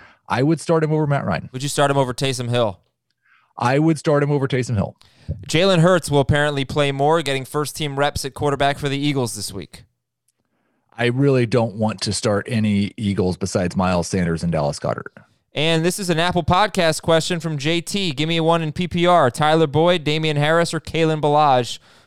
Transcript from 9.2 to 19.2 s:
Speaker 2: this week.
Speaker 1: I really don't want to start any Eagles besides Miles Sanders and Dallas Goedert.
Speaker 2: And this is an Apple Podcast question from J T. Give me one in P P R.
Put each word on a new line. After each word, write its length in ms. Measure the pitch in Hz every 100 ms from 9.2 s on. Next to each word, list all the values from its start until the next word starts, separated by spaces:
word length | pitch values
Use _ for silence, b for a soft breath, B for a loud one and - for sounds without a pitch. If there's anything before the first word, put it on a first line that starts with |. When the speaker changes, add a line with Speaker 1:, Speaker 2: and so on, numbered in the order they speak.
| 117 107
Speaker 2:
this 160 | -
week. 320 | 98 73 - - _ _ _ _ _ _ _ _ _ _ -
Speaker 1:
I 100 | 120
really 380 | 123 139 131 117
don't 280 | 120 113
want 260 | 104 110 95
to 100 | 110
start 340 | - 113 101 -
any 440 | 110 107 101 101 -
Eagles 400 | 104 98 92 80
besides 400 | 95 104 87 95
Miles 300 | 92 87 85
Sanders 360 | 95 85 82
and 100 | 87
Dallas 260 | 80 73 -
Goedert. 340 | 67 - - - _ _ _
Speaker 2:
And 300 | 139 156 165
this 140 | 170 196
is 100 | 180
an 80 | 160
Apple 240 | 175 175
Podcast 580 | 156 180 214 - 160 -
question 380 | - 165 - 170
from 160 | 165 147
J 220 | 151 170
T. 320 | - 202 185
Give 160 | 131 156
me 100 | 165
one 240 | 160 170
in 80 | 156
P 160 | 160 175
P 200 | 175 175
R. 240 | 175